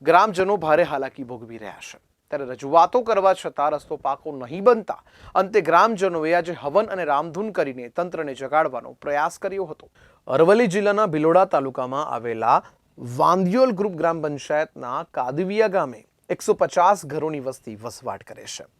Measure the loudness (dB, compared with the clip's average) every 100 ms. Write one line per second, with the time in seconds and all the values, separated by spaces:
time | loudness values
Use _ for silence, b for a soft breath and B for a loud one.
0 | 4 6 4 2 -2 0 2 2 2 -2
1 | -6 -10 -14 -14 -14 -16 -16 -16 -20 -20
2 | _ _ _ -10 -8 -10 2 4 6 4
3 | 0 2 2 2 -2 -2 -2 -2 -6 -8
4 | -6 -6 -8 -12 -10 0 2 2 0 -10
5 | b b b -2 0 0 4 6 4 2
6 | -2 0 0 0 0 -6 -2 0 0 -4
7 | -2 -2 -2 -6 -6 -4 -4 -6 -10 -8
8 | -6 -6 -8 -10 -2 0 0 -4 -12 -12
9 | -6 -2 -4 -4 -8 -6 -8 -12 -20 b
10 | b b -2 4 6 6 4 2 0 2
11 | 0 2 4 4 4 2 -2 -6 -6 -6
12 | -6 -6 -6 -2 2 2 b b _ -18
13 | -12 0 2 2 2 2 2 0 -4 -2
14 | -2 -2 -6 -8 -4 -4 -4 -8 -10 -8
15 | -8 -6 -4 -4 -2 0 0 0 -4 -8
16 | _ _ -10 -4 -2 0 0 4 4 2
17 | -2 -8 -6 -6 -8 -12 -14 -14 -14 -12
18 | -12 -12 -14 -18 -16 -16 -18 _